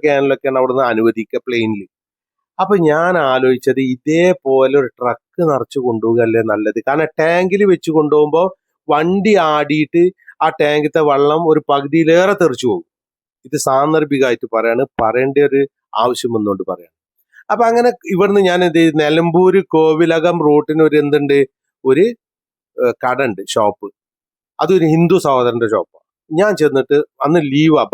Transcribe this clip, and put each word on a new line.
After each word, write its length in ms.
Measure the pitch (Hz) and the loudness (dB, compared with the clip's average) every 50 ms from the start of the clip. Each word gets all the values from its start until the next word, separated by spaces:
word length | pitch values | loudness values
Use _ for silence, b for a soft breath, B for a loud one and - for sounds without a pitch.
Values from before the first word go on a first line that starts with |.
| 147 | 0
ക്യാനിലൊക്കെയാണ് 540 | 151 143 139 139 139 135 - - 139 135 131 | 0 0 0 0 0 -2 -2 -4 -4 -2 0
അവിടുന്ന് 240 | 127 127 123 135 131 120 | 0 0 0 -2 -2 -2
അനുവദിക്കുക 480 | 113 110 113 117 113 113 107 - - 120 - | 0 0 0 0 0 -2 -6 -8 -8 -10 -8
പ്ലെയിനിൽ. 400 | 127 123 117 113 110 107 101 92 - _ _ _ _ _ _ _ _ _ _ _ _ _ - | -6 -4 -4 -4 -4 -4 -8 -10 -14 _ _ _ _ _ _ _ _ _ _ _ _ _ -6
അപ്പൊ 120 | 190 196 208 190 165 151 | -2 0 0 2 2 2
ഞാൻ 220 | 151 160 170 180 185 170 143 135 | 0 0 0 0 0 0 0 0
ആലോചിച്ചത് 480 | 131 127 131 127 127 123 - 135 123 135 135 127 127 | 0 2 2 0 0 0 0 -2 -2 -2 -2 -4 -4
ഇതേപോലെ 800 | 123 - 151 160 165 175 180 180 - - 135 135 131 131 131 135 143 | -6 -4 -2 0 2 2 2 0 0 -2 0 2 2 2 2 2 0
ഒരു 80 | 131 117 - - | 0 -2 -4 -6
ട്രക്ക് 440 | 123 123 113 - _ _ _ - 175 156 | -4 -4 -4 -6 _ _ _ -4 -2 0
നിറച്ച് 280 | 143 127 117 - - 143 123 | 0 -2 -4 -6 -6 -4 -4
കൊണ്ടുപോകുകയല്ലേ 560 | 123 113 110 110 113 117 120 117 113 113 113 110 110 | -2 -2 -2 -2 0 0 0 0 0 0 0 0 -2
നല്ലത്. 260 | 104 107 107 107 - 113 - | -2 -2 -2 -4 -4 -4 -4
കാരണം 240 | 135 139 156 160 156 - - | -4 -2 -2 -2 -4 -2 -2
ടാങ്കിൽ 400 | 156 165 170 180 185 185 190 196 208 190 | -2 0 0 0 0 0 0 0 2 2
വെച്ച് 180 | 180 170 - 170 151 | 0 0 -2 -2 0
കൊണ്ടുപോകുമ്പോ 460 | 156 147 147 151 151 151 151 156 165 185 185 - _ _ _ _ _ _ - | 0 0 2 2 2 2 2 0 0 0 -2 -4 _ _ _ _ _ _ -2
വണ്ടി 400 | 147 147 160 175 190 202 175 220 208 185 165 156 | -2 0 0 0 0 0 0 2 2 2 2 2
ആടിയിട്ട് 520 | 151 151 147 139 156 151 151 - - 170 175 185 - B B B B B 156 | 0 0 -2 -2 -2 -2 -2 -2 0 0 0 0 -2 B B B B B -4
ആ 20 | 160 - - | -2 -2 0
ടാങ്കിലത്തെ 420 | 151 147 147 151 147 147 - 165 156 147 | -2 0 0 0 -2 -2 0 0 0 0
വെള്ളം 320 | 139 139 143 147 151 165 165 156 | 2 2 2 0 0 0 0 0
ഒരു 100 | 156 151 - - | 0 0 0 -2
പകുതിയിലേറെ 640 | 143 139 139 143 147 165 160 156 165 175 185 202 202 202 | -2 -2 -2 -2 0 0 2 2 2 2 2 2 0 0
തെറിച്ചു 260 | 175 151 123 - - 120 | 0 -2 -2 -2 -4 -2
പോകും. 160 | 98 87 - _ _ _ _ _ _ _ _ _ _ _ - | -2 -4 -6 _ _ _ _ _ _ _ _ _ _ _ -14
ഇത് 100 | - 151 143 - | -10 -8 -6 -4
സാന്ദർഭികമായിട്ട് 800 | 143 131 135 143 147 151 156 156 143 143 131 135 127 117 - - 113 113 | -2 0 0 0 0 0 0 -2 0 0 0 0 0 -2 -4 -6 -6 -4
പറയാണ്, 300 | 110 113 117 117 123 135 - _ - | -2 -2 0 -2 -2 -4 -4 _ -4
പറയേണ്ട 360 | 117 110 113 123 131 135 135 143 147 135 | -2 -2 0 -2 -2 -2 0 0 0 2
ഒരു 120 | 135 139 139 - _ _ _ _ - 107 | 0 -2 -2 -4 _ _ _ _ -4 -2
ആവശ്യം 280 | 117 123 120 - - 120 117 | -2 -2 -2 -4 -6 -4 -4
വന്നുകൊണ്ട് 280 | 107 104 104 98 92 92 95 | -4 -2 -4 -4 -4 -6 -8
പറയാണ്. 240 | 90 87 85 _ _ _ _ _ _ _ _ _ b b b b | -10 -10 -12 _ _ _ _ _ _ _ _ _ b b b b
അപ്പൊ 120 | 208 208 233 226 | -2 0 0 2
അങ്ങനെ 220 | 233 240 240 247 233 - - - 196 | 2 2 0 0 -2 -4 -6 -4 -2
ഇവിടുന്ന് 280 | 175 202 196 202 202 190 180 | 0 0 2 2 2 2 2
ഞാൻ 100 | 175 180 180 | 2 0 0
എന്ത് 120 | 170 151 170 | 2 2 2
ചെയ്തു, 180 | 165 160 147 156 | 2 2 2 0
നിലമ്പൂര് 580 | 151 147 156 165 170 170 160 180 185 185 180 196 175 - - | 0 0 0 0 0 2 2 2 4 4 2 2 0 0 0
കോവിലകം 600 | 160 160 160 156 156 170 160 165 165 156 175 170 170 151 | 2 2 2 2 2 2 0 0 0 0 0 0 0 2
റൂട്ടിന് 360 | 151 147 151 151 - 151 160 156 | 2 2 2 2 0 0 2 2
ഒരു 100 | 151 147 151 | 2 2 2
എന്തുണ്ട്, 360 | 147 143 143 147 143 139 143 143 135 - _ _ _ _ _ _ - 131 | 0 0 0 0 0 2 2 2 0 0 _ _ _ _ _ _ -2 0
ഒരു, 140 | 131 151 196 240 233 - _ _ _ _ _ _ _ _ _ _ _ | 2 2 2 0 -2 -6 _ _ _ _ _ _ _ _ _ _ _
ഏഹ്, 180 | - 127 120 113 - - | -4 -4 -4 -4 -4 -4
കട 140 | 123 127 131 139 117 | -4 -2 -2 -2 -4
ഉണ്ട്, 140 | 98 92 101 - - | -4 -8 -8 -6 -2
ഷോപ്പ്. 340 | 120 107 104 101 - 104 98 - _ _ _ _ _ _ _ _ _ _ _ _ - | 0 0 0 -2 -6 -10 -18 -18 _ _ _ _ _ _ _ _ _ _ _ _ -4
അതൊരു 240 | 147 160 190 180 165 156 160 | -2 0 0 2 2 2 2
ഹിന്ദു 240 | 165 170 160 - - - | 2 2 2 2 0 0
സഹോദരന്റെ 420 | 147 135 127 120 120 117 120 117 104 107 | 0 0 0 0 0 -2 -2 -2 -2 -2
ഷോപ്പാണ്. 320 | 95 85 - _ _ _ _ _ _ _ - 156 170 | -2 -4 -6 _ _ _ _ _ _ _ -6 -2 0
ഞാൻ 120 | 202 214 190 - | 0 0 0 0
ചെന്നിട്ട് 380 | 151 143 131 135 127 - 143 147 151 - _ - 135 | 0 0 0 -2 -2 0 0 -2 -2 -4 _ -6 -2
അന്ന് 160 | 143 165 175 151 139 | 0 0 0 0 0
ലീവാ, 320 | 135 147 156 160 151 139 113 98 | 0 0 2 2 2 2 0 0